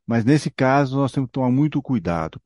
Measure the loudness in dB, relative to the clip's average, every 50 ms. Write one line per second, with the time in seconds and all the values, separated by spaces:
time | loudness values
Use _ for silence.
0 | _ -2 -2 0 2 4 2 2 2 -2 -4 0 2 2 4 2 2 0 0 -2
1 | -2 -2 -2 -4 -6 -4 -4 -4 -2 0 2 2 0 0 0 -4 -4 -2 -4 -2
2 | -2 -2 -2 -2 -4 -6 -8 -14 _